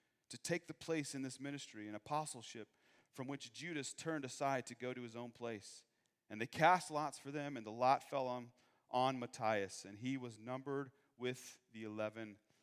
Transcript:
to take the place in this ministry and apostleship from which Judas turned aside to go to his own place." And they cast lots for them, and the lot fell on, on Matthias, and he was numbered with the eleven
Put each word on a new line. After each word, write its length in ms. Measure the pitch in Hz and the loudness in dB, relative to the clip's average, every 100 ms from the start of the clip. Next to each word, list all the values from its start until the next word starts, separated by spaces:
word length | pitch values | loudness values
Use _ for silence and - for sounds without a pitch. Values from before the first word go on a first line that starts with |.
| _ _ - | _ _ -16
to 100 | 123 | -8
take 280 | - 170 - | 0 0 0
the 80 | |
place 400 | 160 - 160 139 | -8 -2 0 0
in 80 | 139 | -4
this 180 | 131 127 | -4 -6
ministry 460 | 139 143 - 110 104 | -6 -6 -8 -8 -8
and 100 | 107 | -8
apostleship 720 | - 151 151 123 113 117 107 _ _ - _ | -2 0 0 -6 -10 -10 -12 _ _ -20 _
from 140 | - 131 | -6 -4
which 240 | 139 123 | -4 -8
Judas 400 | 110 156 156 127 | -10 -4 -4 -4
turned 320 | - 160 156 | -4 -2 0
aside 420 | 135 - 139 135 120 | -2 0 2 4 0
to 80 | |
go 200 | 117 123 | -4 -4
to 80 | 127 | -4
his 140 | 120 113 | -6 -6
own 140 | 120 | -8
place." 520 | 117 117 110 - - - _ _ _ - | -6 -4 -4 -6 -16 -20 _ _ _ -10
And 100 | 107 | -4
they 60 | 117 | -2
cast 440 | - 156 180 - | 6 8 8 6
lots 280 | 151 151 - | -2 -2 -4
for 120 | 139 | -6
them, 260 | 147 143 135 | -4 -4 -4
and 100 | 107 | -6
the 40 | |
lot 380 | 113 123 135 - | 4 6 6 4
fell 200 | 143 127 | 0 0
on, 240 | 123 120 - _ _ _ | -2 -6 -14 _ _ _
on 280 | 127 127 131 | 4 4 4
Matthias, 680 | 120 - 110 107 98 - 95 | -2 0 4 4 2 -4 -10
and 120 | 101 | -4
he 180 | 127 135 | -2 -2
was 220 | 123 107 | -4 -8
numbered 520 | 110 131 135 139 139 - _ - | -6 -6 -2 -2 -2 -8 _ -4
with 400 | 123 127 - - _ | -2 -2 -6 -18 _
the 120 | 113 | -10
eleven 520 | 110 107 107 107 110 101 _ _ | -6 -2 -2 -2 -8 -12 _ _